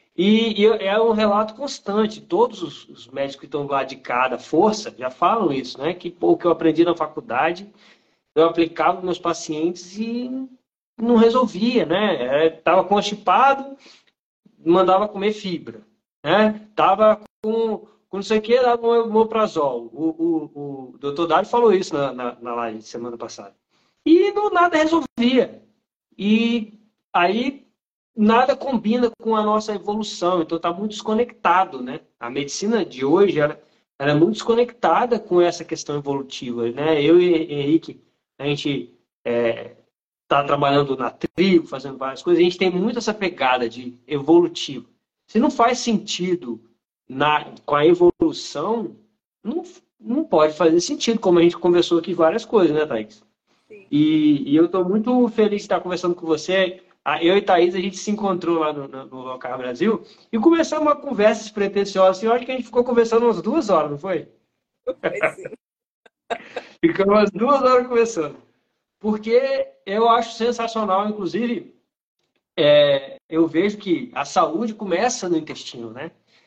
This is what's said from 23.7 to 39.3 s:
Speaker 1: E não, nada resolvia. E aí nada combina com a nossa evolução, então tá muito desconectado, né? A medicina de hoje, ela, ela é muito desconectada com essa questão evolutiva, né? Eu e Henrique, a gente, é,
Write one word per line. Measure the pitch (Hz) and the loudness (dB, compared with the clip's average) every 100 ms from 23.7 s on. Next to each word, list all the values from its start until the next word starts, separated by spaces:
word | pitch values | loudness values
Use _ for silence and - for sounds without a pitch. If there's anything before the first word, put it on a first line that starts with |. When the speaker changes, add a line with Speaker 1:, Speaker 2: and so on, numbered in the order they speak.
| _ _ _ 302 | _ _ _ 4
Speaker 1:
E | 349 403 | 4 4
não, | 403 415 | 0 0
nada | 359 349 311 | 2 2 2
resolvia. | 311 330 262 - 240 262 - - _ _ _ _ _ - | 2 0 -2 -2 2 2 0 -4 _ _ _ _ _ -4
E | 202 226 233 233 214 - _ _ _ | 2 2 2 -2 -6 -16 _ _ _
aí | 185 180 220 277 - _ _ _ _ _ 233 | 0 2 0 -4 -8 _ _ _ _ _ 0
nada | 208 233 262 254 | 4 4 2 0
combina | 269 233 202 247 233 - | -2 -2 0 0 0 -2
com | 220 220 | -2 0
a | |
nossa | 214 214 214 | 2 0 -2
evolução, | 202 185 214 208 - 175 185 | -8 -6 -6 -6 -4 -2 0
então | 160 165 | -2 -4
tá | 175 | -4
muito | 175 214 | -6 -8
desconectado, | - - 220 240 - 180 180 180 131 | -8 -4 -2 -2 -2 2 2 0 -4
né? | 127 147 _ - | -12 -12 _ -16
A | 120 | -10
medicina | 139 143 - 208 233 170 | -8 -8 -6 -2 -2 -2
de | 127 | -4
hoje, | 135 175 202 147 | 2 4 4 2
ela, | 147 151 _ _ _ - | -2 -4 _ _ _ -4
ela | 143 | 0
é | 147 | 2
muito | 180 | 2
desconectada | 214 - 233 240 - 175 180 240 226 | 0 0 0 0 0 0 2 0 -2
com | - 175 | 0 2
essa | 175 170 160 | 2 0 -8
questão | 160 - 147 | -10 -6 -6
evolutiva, | 143 139 131 - 127 117 117 | -4 -6 -6 -12 -8 -4 -4
né? | 131 156 151 | -2 0 2
Eu | 147 175 | 4 6
e | 180 160 160 | 6 2 -2
Henrique, | 147 139 160 - - _ _ _ - | -4 0 0 -2 -20 _ _ _ -8
a | 139 | -6
gente, | 143 147 139 - _ _ _ | -4 -4 -6 -8 _ _ _
é, | 120 | -4